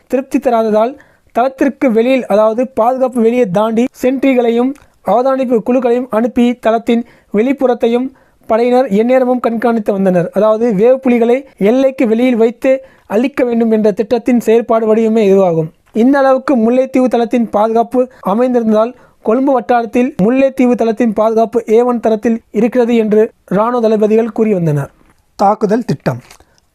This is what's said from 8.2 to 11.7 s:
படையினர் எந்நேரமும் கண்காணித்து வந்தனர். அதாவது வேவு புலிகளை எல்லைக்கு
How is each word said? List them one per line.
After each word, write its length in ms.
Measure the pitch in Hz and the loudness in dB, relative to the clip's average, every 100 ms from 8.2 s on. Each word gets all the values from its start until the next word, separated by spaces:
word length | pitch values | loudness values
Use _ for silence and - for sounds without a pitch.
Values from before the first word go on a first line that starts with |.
| _ _ - | _ _ -4
படையினர் 380 | 220 240 247 262 | -2 0 0 0
எந்நேரமும் 500 | 196 233 254 247 254 | 0 2 2 0 -2
கண்காணித்து 500 | 233 233 233 233 214 | -2 -2 -2 -2 -2
வந்தனர். 360 | 202 190 180 165 | -2 0 0 -2
அதாவது 360 | - 214 220 240 | 0 0 0 0
வேவு 240 | 190 226 262 | 0 2 2
புலிகளை 400 | 262 240 233 254 277 - | 0 0 2 0 -4 -4
எல்லைக்கு 440 | 190 | 0